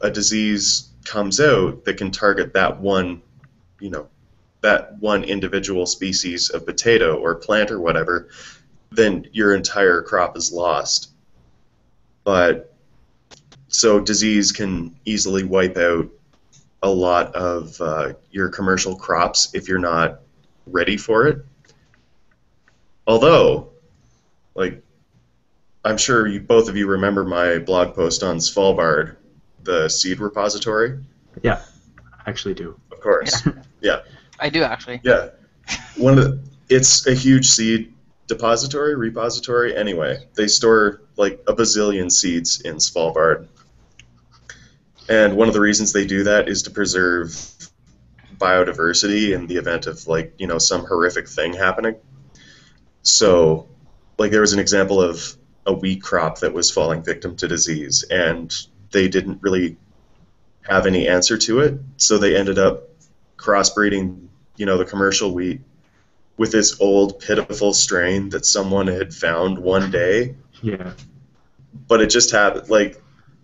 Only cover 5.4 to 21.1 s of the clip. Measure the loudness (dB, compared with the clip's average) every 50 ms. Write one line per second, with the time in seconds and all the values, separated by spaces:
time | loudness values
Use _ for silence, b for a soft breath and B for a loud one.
5.4 | -4 -4 -4 -4 -4 -4 -4 -4 -2 -4 -4 -4 -4 -4 -4 -4 -4 -6 -4 -4
6.4 | -4 -4 -6 -6 -8 -6 -6 -2 2 2 4 4 4 2 0 0 -2 -2 -4 -4
7.4 | -2 0 0 0 0 0 -2 -2 -2 -2 0 0 -2 -2 -4 -4 B B B B
8.4 | B B B B B B -20 -20 _ _ 0 2 2 2 2 -2 -6 -8 -4 0
9.4 | 2 2 2 2 0 -2 0 2 4 4 4 2 0 0 0 0 0 -2 -2 -6
10.4 | -8 -6 -4 -2 -2 0 0 -2 -2 -2 -4 -4 -6 -8 _ _ _ _ _ _
11.4 | _ _ _ _ _ _ _ _ _ _ _ _ _ _ _ _ _ 2 4 4
12.4 | 4 4 2 0 -6 -14 _ _ _ _ _ _ _ _ _ _ _ _ -20 -20
13.4 | _ _ -20 -20 _ _ -2 0 4 4 4 4 2 0 -2 0 0 2 2 2
14.4 | 2 0 -2 -2 -4 -4 -4 -4 -6 -8 -12 -10 _ -6 -4 -2 -2 -2 -2 -2
15.4 | -2 0 2 2 2 2 2 0 2 2 2 0 -2 -6 -10 _ _ _ _ _
16.4 | _ _ _ _ _ _ _ _ -2 0 0 2 2 2 2 2 0 -2 -4 -6
17.4 | -4 -4 -4 -6 -8 -10 -10 -8 -6 -4 -4 -4 -4 -6 -8 -12 _ _ -6 -4
18.4 | -4 -4 -4 -4 -2 0 0 0 -2 -4 -6 -6 -4 -2 0 0 0 0 0 -2
19.4 | -2 -2 -4 -8 -4 -4 -2 -2 0 0 0 0 0 -2 -4 -8 _ _ _ _
20.4 | _ _ _ _ _ -6 -4 -2 -2 0 -2 -4 -2 0